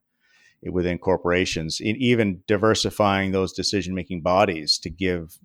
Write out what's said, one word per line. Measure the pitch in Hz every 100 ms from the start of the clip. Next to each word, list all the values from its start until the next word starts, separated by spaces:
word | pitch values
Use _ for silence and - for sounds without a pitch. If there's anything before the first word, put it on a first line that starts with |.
| _ _ _ _ _ _ 90
within | 90 87 87
corporations, | 95 87 87 90 90 85 80 -
in | 107 120
even | 123 117 104 90 -
diversifying | 104 110 107 104 - 104 98 95
those | 95 92
decision-making | - 90 101 87 92 85 87
bodies | 82 92 107 80 73 -
to | 87
give, | 80 95 87 80 -